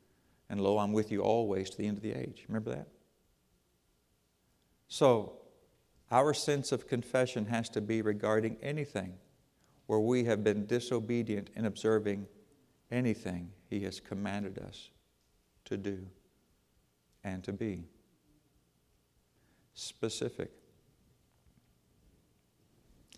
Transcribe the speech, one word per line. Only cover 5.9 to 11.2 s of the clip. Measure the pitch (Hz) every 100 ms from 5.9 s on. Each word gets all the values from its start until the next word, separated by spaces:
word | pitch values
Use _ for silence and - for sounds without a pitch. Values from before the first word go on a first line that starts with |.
| _ -
our | 120 147
sense | 143 - 143 135
of | 127 -
confession | 120 - 131 127 120 107
has | 117 117
to | 117
be | 104 113
regarding | 107 104 107 110 113 110
anything | 139 151 143 104 92 92 - _ _ _ _ _ -
where | 107
we | 110 127
have | 117 107
been | 107 104 104
disobedient | 120 120 120 110 120